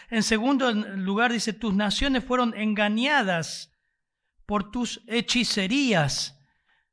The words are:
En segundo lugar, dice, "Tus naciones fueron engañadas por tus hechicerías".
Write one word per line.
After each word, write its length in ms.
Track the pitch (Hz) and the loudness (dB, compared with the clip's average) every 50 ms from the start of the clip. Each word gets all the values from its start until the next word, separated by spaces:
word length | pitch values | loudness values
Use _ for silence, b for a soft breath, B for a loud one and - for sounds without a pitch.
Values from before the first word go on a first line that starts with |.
| B B | B B
En 140 | 233 220 202 | -2 0 2
segundo 480 | - 226 214 233 269 285 254 269 247 | 2 2 2 2 2 2 2 2 2
lugar, 600 | 208 208 208 202 196 190 185 196 202 214 240 240 | 0 0 -2 -4 -6 -6 -2 -2 0 2 2 2
dice, 220 | 233 214 - 226 208 | 0 0 -2 -4 -4
"Tus 220 | - 240 214 190 | -4 -2 0 0
naciones 480 | 202 208 202 - - 277 277 262 247 - | 2 0 0 0 0 0 2 0 0 0
fueron 320 | - 247 254 247 226 220 | 0 0 2 2 0 -2
engañadas 1200 | 202 214 214 208 214 208 208 214 220 254 285 302 269 214 190 175 165 160 - - - - _ _ _ _ _ _ _ _ _ _ _ _ _ _ _ - | -2 -2 -2 0 0 0 0 2 0 0 2 2 2 2 2 0 -2 -2 -6 -10 -12 -14 _ _ _ _ _ _ _ _ _ _ _ _ _ _ _ -8
por 240 | - 208 208 202 208 | -4 -2 -2 -2 -2
tus 320 | - 247 240 - - - _ | -4 -4 -4 -4 -6 -10 _
hechicerías". 1300 | - 220 233 233 - - 240 208 - - 208 190 190 247 285 277 247 202 165 147 131 - - - - - _ _ _ _ _ _ _ _ _ _ _ | -4 -4 -2 -2 0 0 0 0 0 0 -2 0 0 2 2 2 4 4 2 2 2 0 -4 -6 -8 -10 _ _ _ _ _ _ _ _ _ _ _